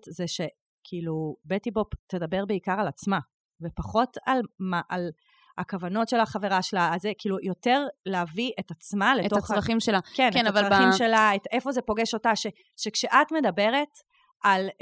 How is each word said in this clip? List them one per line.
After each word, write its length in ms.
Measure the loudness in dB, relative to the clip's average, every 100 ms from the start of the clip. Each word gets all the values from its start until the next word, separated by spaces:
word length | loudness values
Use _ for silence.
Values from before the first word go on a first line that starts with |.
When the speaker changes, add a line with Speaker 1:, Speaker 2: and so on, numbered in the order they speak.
| -6
Speaker 1:
זה 160 | -8 -6
שכאילו, 1080 | -4 -6 -8 _ _ -12 -8 -4 -4 -4 -8 -6
בטי 260 | -4 -2
בופ 160 | -2 -4 -8 _
תדבר 380 | -6 -4 -4 -2
בעיקר 300 | -2 -2 -2
על 80 | -2
עצמה, 320 | -4 -2 -2 -4 _ _ _
ופחות 560 | -10 -8 -2 0 0 -2 0
על 160 | 0 -2 -6
מה, 220 | -4 -4 -4
על 200 | -4 -6 -10 _ _ _ -10
הכוונות 520 | -8 -6 -4 -2 0
של 100 | 0
החברה 420 | 0 -2 0 0
שלה, 340 | 0 0 0 0
אז 60 |
זה 100 | -4 -4
כאילו 200 | -4 -4
יותר 420 | -4 -4 0 0 0 -8 -6
להביא 460 | -4 -4 -4 -4 -6
את 120 | -10
עצמה 420 | -10 -6 0 2 2
Speaker 2:
את 60 | 2
Speaker 1:
לתוך 260 | 0 0
ה- 20 |
Speaker 2:
הצרכים 260 | -2 0 0
שלה. 200 | 2 0 -2
Speaker 1:
כן, 160 | 2 2
Speaker 2:
כן, 120 | 4 2
Speaker 1:
את 40 |
Speaker 2:
אבל 140 | 2 4
Speaker 1:
הצרכים 240 | 6 6
Speaker 2:
ב- 40 | 4
Speaker 1:
שלה, 380 | 4 4 4 2
את, 60 | -2
איפה 200 | -4 -2
זה 100 | -2
פוגש 320 | -2 -2 -2
אותה, 220 | 0 0 0
ש-, 120 | -4 -10 _ -10
שכשאת 540 | -6 -4 4 4 4
מדברת 680 | 2 0 2 2 2 -2 -8 _ _ _ _
על 240 | 2 2 0 -6